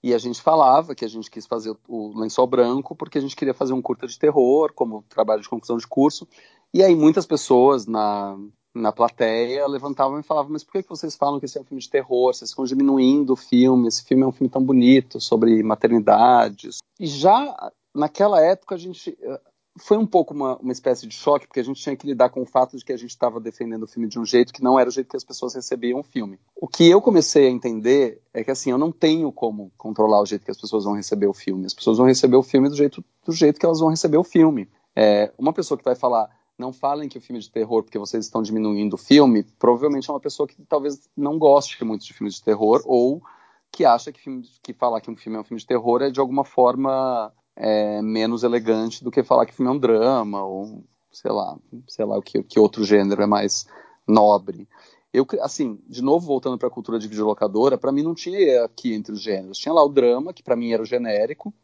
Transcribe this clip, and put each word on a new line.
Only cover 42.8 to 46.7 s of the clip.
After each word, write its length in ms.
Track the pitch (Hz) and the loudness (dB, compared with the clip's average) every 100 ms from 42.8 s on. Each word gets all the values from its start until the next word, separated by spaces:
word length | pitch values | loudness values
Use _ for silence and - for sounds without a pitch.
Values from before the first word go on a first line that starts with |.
ou 380 | - 127 123 151 - _ _ _ _ | 2 2 2 -2 -10 _ _ _ _
que 140 | - | 0
acha 260 | 156 120 - | 2 2 0
que 100 | 139 | -18
filme, 220 | - 131 120 _ | -14 -14 -16 _
que 120 | - | -20
falar 280 | 120 123 113 | -4 -4 -4
que 80 | - | -8
um 80 | 110 | -16
filme 220 | - 110 | -12 -12
é 20 | |
um 40 | |
filme 160 | 107 117 | -10 -14
de 60 | - | -4
terror 360 | 123 117 120 | -4 0 0
é, 80 | 139 | -2
de 80 | 131 | -2
alguma 260 | 131 135 | -2 -2
forma, 880 | 135 - 123 | -4 2 2